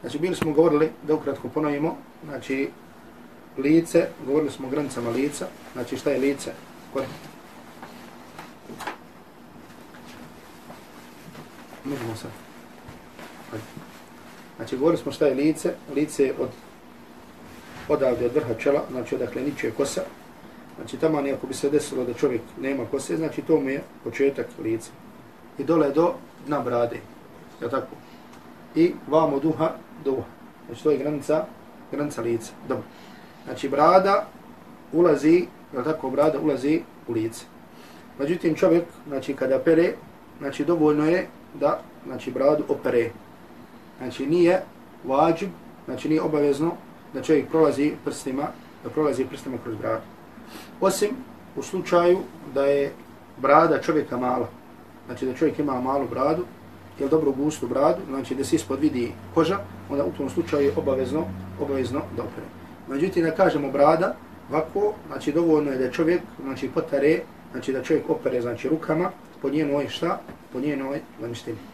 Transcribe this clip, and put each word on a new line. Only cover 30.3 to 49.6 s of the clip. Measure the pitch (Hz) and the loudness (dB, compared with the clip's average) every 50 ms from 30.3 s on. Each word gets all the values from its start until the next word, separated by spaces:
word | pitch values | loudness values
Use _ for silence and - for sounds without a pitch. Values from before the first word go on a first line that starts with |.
| - - - - - - - | -14 -20 -20 -20 -20 -20 -16
Znači, | - 120 - - | -16 -16 -2 2
to | 156 | 2
je | 147 | 2
granica, | 127 139 147 151 143 - - 151 160 - - - - - - - - - - | 2 0 -4 -4 -4 -2 0 0 0 0 -4 -10 -20 -20 -20 -20 -20 -14 -10
granica | - 139 147 147 - - | -6 -4 -4 -4 -4 -4
lica. | 117 117 117 113 - - - - - | -2 -2 -2 -2 -4 -8 -16 -16 -6
Dobro. | - 131 110 - - - - - - - - - - - - - | -6 -6 -6 -6 -12 -18 -20 -20 -20 -20 -20 -20 -20 -20 -18 -12
Znači, | 139 131 - - 131 | -12 -8 -6 -4 -2
brada | 135 139 151 165 180 190 185 196 196 202 - - - - - - - - - - - - - - - | 4 6 6 8 8 8 6 6 4 2 2 -2 -14 -20 -20 -20 -20 -20 -20 -20 -20 -20 -14 -2 2
ulazi, | 156 175 170 151 135 139 156 165 180 - - - - - - - | 6 6 6 6 6 6 6 6 6 4 0 -8 -20 -20 -8 -8
jel | 131 123 | -4 -2
tako, | 151 156 - - 131 | -2 -2 -2 -4 -2
brada | 127 139 147 160 143 139 | 2 4 4 4 4 2
ulazi | - 151 135 120 123 143 156 170 - - - - - | 0 0 0 2 2 0 0 0 -2 -6 -18 -18 -10
u | - 117 | -4 -2
lice. | 110 110 113 113 - - - - - - - - - - - - - - - - - | -2 -2 -2 -6 -10 -18 -18 -20 -20 -20 -20 -20 -20 -20 -20 -20 -20 -20 -20 -6 -4
Međutim, | 139 143 180 170 - 170 156 | -2 -2 -2 0 0 0 2
čovjek, | - - 175 165 175 165 - - - - | 4 6 6 6 4 2 0 -12 -18 -10
znači, | - 143 131 - - 139 | -6 -6 -6 -4 -4 -4
kada | - 135 131 135 127 | -2 0 2 2 2
pere, | - 165 160 160 170 190 - - - - - - - - - - | 4 6 6 6 6 4 0 -4 -12 -20 -20 -20 -20 -20 -16 -10
znači, | 143 139 135 - - | -8 -8 -4 -2 0
dovoljno | - 175 165 151 151 151 151 151 | 0 2 4 4 4 4 4 4
je | 156 170 185 185 - - - - - - | 4 2 2 0 -4 -12 -20 -20 -20 -6
da, | 143 143 147 - - - - - - - | 0 0 0 0 0 -6 -16 -20 -16 -14
znači, | - 127 120 - 135 | -12 -10 -8 -8 -6
bradu | 123 127 135 143 151 147 147 | -2 4 4 4 4 4 2
opere. | - 143 135 - 127 120 120 117 113 - - - - - - - - - - - - - - - - - | -2 -2 0 0 2 2 2 2 2 -4 -10 -20 -20 -20 -20 -20 -20 -20 -20 -20 -20 -20 -20 -20 -20 -16
Znači, | - 127 123 - - 135 | -10 -10 -10 -6 -4 -2
nije | 139 165 180 175 170 185 185 - - - - - - - - - | 0 4 4 6 6 4 4 0 -6 -16 -20 -20 -20 -20 -14 -4
vađib, | 127 135 139 156 165 160 - 202 190 - - - - - - - | 0 2 4 4 4 4 0 -2 -8 -8 -12 -18 -20 -20 -18 -12
znači, | - 131 - - 151 | -10 -10 -6 -2 0
nije | 156 156 | 2 2
obavezno | 151 156 151 147 143 143 139 135 156 170 170 - - - - - - - - | 2 2 2 2 2 2 2 2 0 -2 -2 -4 -12 -20 -20 -20 -20 -10 -10
da | 135 | -8
čovjek | 127 - 156 143 127 - | 2 4 4 4 4 2
prolazi | - 160 156 143 131 131 143 151 147 - - | 4 4 4 4 4 2 0 0 0 -2 -6
prstima, | 143 123 - - 139 131 139 147 - - - - - - - - | -6 -6 -6 -6 -6 -4 -4 -4 -6 -8 -12 -20 -20 -20 -14 -12
da | 156 | -6
prolazi | - 151 156 143 - 120 131 | -2 0 0 0 0 0 -2
prstima | - - - - 135 127 113 | -4 -6 -12 -10 -8 -10 -8